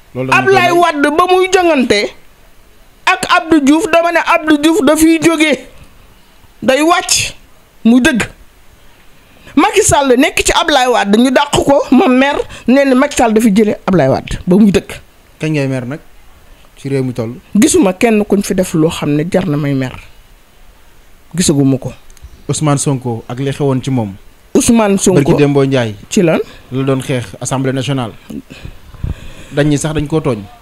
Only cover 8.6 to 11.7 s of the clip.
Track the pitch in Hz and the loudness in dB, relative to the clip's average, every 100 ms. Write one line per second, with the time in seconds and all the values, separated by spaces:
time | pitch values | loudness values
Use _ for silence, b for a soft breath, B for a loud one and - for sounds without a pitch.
8.6 | - - - - - - - - B B | -20 -20 -20 -20 -20 -20 -20 -20 B B
9.6 | 381 403 427 320 277 240 320 392 - - | 0 2 2 2 2 2 2 0 -2 -2
10.6 | 339 285 247 220 202 214 254 262 294 320 | 0 0 2 0 2 2 2 2 0 0
11.6 | 339 | 2